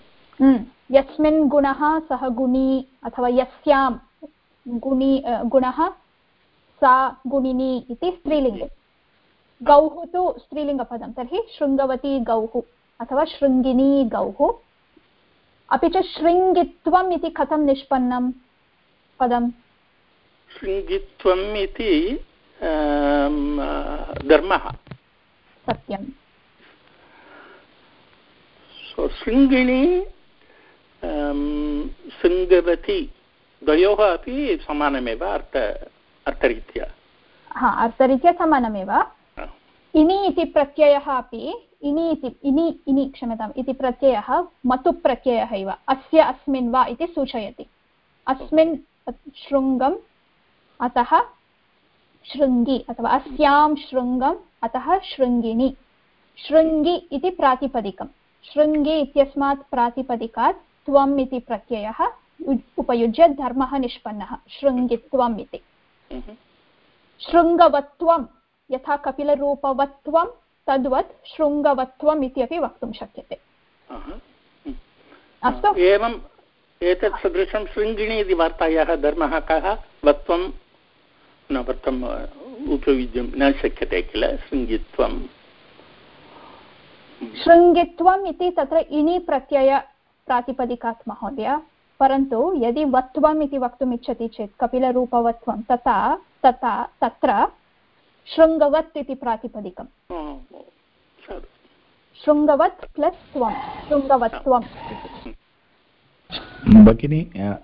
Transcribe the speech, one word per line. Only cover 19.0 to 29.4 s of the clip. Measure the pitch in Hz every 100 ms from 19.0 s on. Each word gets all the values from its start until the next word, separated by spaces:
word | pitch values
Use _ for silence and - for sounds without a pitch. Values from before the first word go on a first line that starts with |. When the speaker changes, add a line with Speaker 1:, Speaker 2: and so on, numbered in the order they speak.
| _ -
Speaker 1:
पदं? | 254 240 240 240 _ _ _ _ _ _ _ _ _ -
Speaker 2:
शृङ्गित्वम् | 190 196 190 190 - - 196 185 202 214
इति, | 196 - 226 156 175 269 - _ _ _
अं, | 175 156 151 147 143 143 143 147 143 147 143 147 143 147 - - 135
धर्मः। | 151 175 175 - - - 127 _ _ _ _ _ _ -
Speaker 1:
सत्यं। | - - 294 269 - _ _ _ _ _ _ _ _ _ - - - - - _ _ _ _ _ _ _ _ _ _ _ - - -
Speaker 2:
So, | 143
शृङ्गिणी, | - - 240